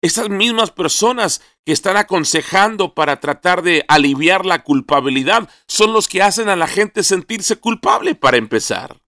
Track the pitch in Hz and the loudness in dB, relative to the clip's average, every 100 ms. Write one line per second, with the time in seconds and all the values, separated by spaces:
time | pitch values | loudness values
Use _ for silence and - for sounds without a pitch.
0 | 175 - 226 196 226 226 220 - 165 - | 0 -2 -4 -2 -2 0 -2 -2 -4 0
1 | 220 247 196 - _ _ - 156 196 196 | 0 0 -2 -4 _ _ -4 -2 0 0
2 | 202 190 147 160 - 190 208 214 185 - | 0 -2 -2 -4 -2 0 0 0 -6 -2
3 | 151 139 143 139 180 180 175 165 - 151 | -2 -2 -4 -2 0 0 2 0 4 2
4 | 139 139 160 185 185 170 - 139 - 143 | 4 2 2 2 0 -2 0 -2 2 0
5 | 135 135 135 220 214 _ _ - 214 220 | 0 -2 0 0 -2 _ _ 0 2 2
6 | 208 185 202 202 220 185 160 - 208 - | 0 0 0 0 -2 0 -2 0 -2 0
7 | 190 190 - 220 190 220 226 226 285 - | 0 0 -2 -6 -4 -4 -4 -4 0 0
8 | 349 311 135 123 110 117 - 95 76 - | 0 0 2 2 2 -2 -2 -8 -8 -20